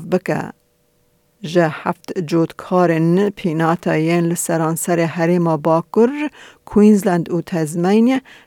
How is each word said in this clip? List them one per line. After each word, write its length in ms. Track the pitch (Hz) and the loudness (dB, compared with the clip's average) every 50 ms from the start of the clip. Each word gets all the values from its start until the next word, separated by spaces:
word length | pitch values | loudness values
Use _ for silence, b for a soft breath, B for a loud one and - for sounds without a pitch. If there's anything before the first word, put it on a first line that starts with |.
| 165 170 | -6 -4
bike. 300 | 180 185 - - 151 151 - - - _ _ _ _ _ _ _ _ _ _ _ _ _ _ _ _ _ 196 | -4 -4 -2 -2 -4 -4 -6 -10 -14 _ _ _ _ _ _ _ _ _ _ _ _ _ _ _ _ _ -12
Ji 180 | 151 165 180 | -2 0 2
heft 500 | 170 156 143 - - - 170 _ _ - - 196 170 143 | 2 2 0 -4 -6 -8 -8 _ _ -12 -8 -8 -6 -2
cotkarên 1000 | 165 165 165 - - - - - 190 180 180 170 165 160 165 165 170 190 202 208 | 0 0 0 0 -4 -12 -10 -2 0 2 2 2 2 2 2 2 2 2 2 0
pînata 640 | 202 - - 180 151 160 165 160 170 - - 175 160 156 | -2 -4 -6 -4 -2 0 0 0 0 -2 -2 -2 0 0
yên 320 | 160 165 170 175 170 170 | 0 0 0 0 0 0
li 40 | 175 | -2
seranserê 720 | - - - 170 165 165 156 170 - - - 175 165 165 160 | -4 -4 -2 -2 0 0 -2 -2 -4 -2 -2 -2 0 0 -2
Herêma 560 | - 170 165 165 180 180 170 165 160 147 151 | -2 -2 0 0 2 2 2 0 0 0 0
Bakur, 460 | 170 160 165 - _ - 208 226 254 285 294 302 277 B B B B B B B | 0 0 0 0 _ 0 2 2 2 2 -2 -6 -8 B B B B B B B
Queensland 600 | - - 208 208 214 214 196 175 208 175 170 160 - | -2 2 4 6 6 6 4 4 0 0 0 -2 -2
û 160 | 175 165 165 | -4 -6 -6
Tasmania, 800 | - 185 165 160 147 165 170 170 185 208 220 226 247 262 269 B B B B B | -4 -4 -4 -4 -4 -4 -2 0 2 4 4 4 2 2 -2 B B B B B